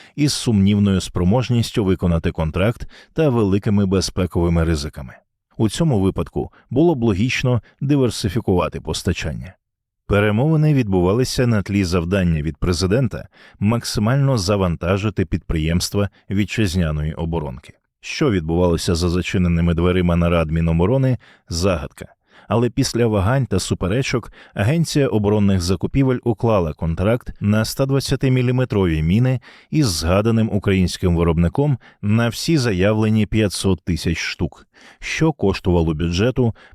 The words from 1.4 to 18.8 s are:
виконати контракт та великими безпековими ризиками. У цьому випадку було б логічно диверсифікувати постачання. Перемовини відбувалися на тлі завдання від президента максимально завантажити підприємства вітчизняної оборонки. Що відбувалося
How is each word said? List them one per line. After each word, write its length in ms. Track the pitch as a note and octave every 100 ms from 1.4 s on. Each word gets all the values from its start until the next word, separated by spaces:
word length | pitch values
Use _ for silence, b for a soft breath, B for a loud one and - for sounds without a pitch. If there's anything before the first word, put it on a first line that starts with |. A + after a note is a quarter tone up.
| A#2+ A#2+ A2 - F#2+
виконати 460 | F2+ F2+ E2+ F2
контракт 580 | - D#2+ E2+ G#2 - - B B
та 160 | - D#3
великими 560 | A#2 G2+ G2 A2+ G#2 G2
безпековими 760 | F#2+ - - F2+ - F2 E2+
ризиками. 500 | D#2+ D#2 D2 - C2 - _ _ _ -
У 120 | A2
цьому 300 | - E3 A#2+
випадку 520 | F#2+ F2+ E2 D2+ - b b
було 260 | A#2+ E3+ C#3+
б 80 |
логічно 580 | A2+ F#2 B2 - B2+ A#2+ b b
диверсифікувати 1000 | C3+ C#3+ B2 - G2+ A2+ - F2+ D#2 C#2+
постачання. 720 | D2 - - F2 E2 A#1+ E2 - _ _ _ _ -
Перемовини 640 | G2+ G#2 G#2 D3+ D#3 D3+
відбувалися 760 | C#3 A2 F#2+ F2+ A2+ B2+ - B2
на 140 | A2
тлі 220 | F2+ G2+
завдання 580 | F2+ F2+ E2+ G2 F2 D#2+
від 160 | D2+ D2+
президента 720 | - E2+ F2+ A2+ A#2 C2+ - B B B
максимально 800 | G2+ A#2 - - G#2+ C#3 C#3 B2
завантажити 880 | F2+ G#2 F#2 D#2+ E2+ G2 G#2+ G2 F#2
підприємства 840 | F2+ - E2 D#2 E2+ - G2+ G2+ b b
вітчизняної 840 | G2 G2+ - G#2 F2+ D#2+ D2+ D2+
оборонки. 600 | - E2 E2 C#2+ B1+ - - _ _
Що 300 | - - D3+
відбувалося 640 | F#2+ D#2+ F2 F2+ E2